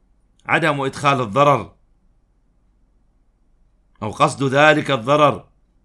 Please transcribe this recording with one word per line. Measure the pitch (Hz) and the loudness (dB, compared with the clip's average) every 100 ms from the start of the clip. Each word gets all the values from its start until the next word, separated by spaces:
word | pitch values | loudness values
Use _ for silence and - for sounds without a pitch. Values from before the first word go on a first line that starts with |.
| _ _ _ _ - | _ _ _ _ -2
عدم | 156 156 143 | 0 0 -4
إدخال | 135 - 143 131 | -6 -4 -2 -2
الضرر | 117 113 143 127 95 _ _ _ _ _ _ _ _ _ _ _ _ _ _ _ _ _ _ _ _ _ _ - | -2 0 2 0 -4 _ _ _ _ _ _ _ _ _ _ _ _ _ _ _ _ _ _ _ _ _ _ -12
أو | 107 | -8
قصد | 92 147 113 135 | -2 -2 -2 -2
ذلك | 135 151 151 143 | 4 4 4 0
الضرر. | 135 117 147 143 104 - _ _ _ | -4 0 2 2 0 -12 _ _ _